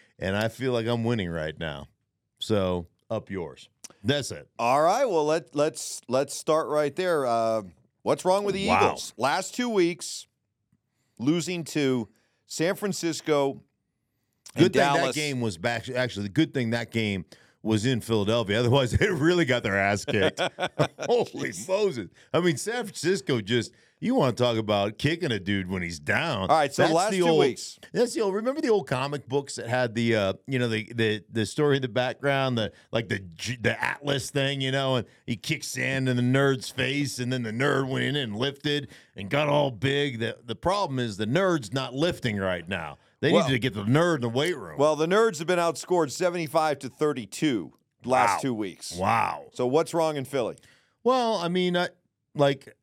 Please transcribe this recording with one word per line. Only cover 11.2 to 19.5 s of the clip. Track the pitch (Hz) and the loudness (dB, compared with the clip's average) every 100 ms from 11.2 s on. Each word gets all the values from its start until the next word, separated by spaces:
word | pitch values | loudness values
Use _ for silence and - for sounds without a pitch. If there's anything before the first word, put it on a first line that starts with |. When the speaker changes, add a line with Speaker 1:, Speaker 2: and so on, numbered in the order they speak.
| 120 170 147 175 151 | 0 0 0 -6 -4
Speaker 2:
to | 156 139 127 107 _ _ _ - | 0 2 0 -4 _ _ _ -10
San | - 160 196 | -2 -2 0
Francisco | 208 - 170 147 - 147 139 135 - _ _ _ _ _ _ _ - 120 | -4 -4 -4 -4 0 2 2 -2 -14 _ _ _ _ _ _ _ -4 2
and | |
Speaker 1:
Good | 175 | 4
thing | 135 | 6
Speaker 2:
Dallas. | 139 151 170 | 4 4 0
Speaker 1:
that | 151 | -2
game | 151 131 | -2 -2
was | 113 85 | -2 -2
back. | 113 117 123 | -2 -4 -4
Actually, | 123 127 101 | -4 -4 -4
the | 101 | -2
good | 95 160 | 0 0
thing | 139 113 | 0 -2
that | 117 117 | -2 -2
game | 113 107 95 82 - _ _ | -2 -2 -2 -6 -16 _ _
was | 107 110 117 | 0 2 2
in | 120 | 0
Philadelphia. | - 113 98 117 101 104 | 0 0 2 0 0 2
<laughs> | |
Otherwise, | 120 139 123 | 4 4 4
they | 101 208 | 2 2
really | 170 156 180 | 2 2 4
got | 143 | 2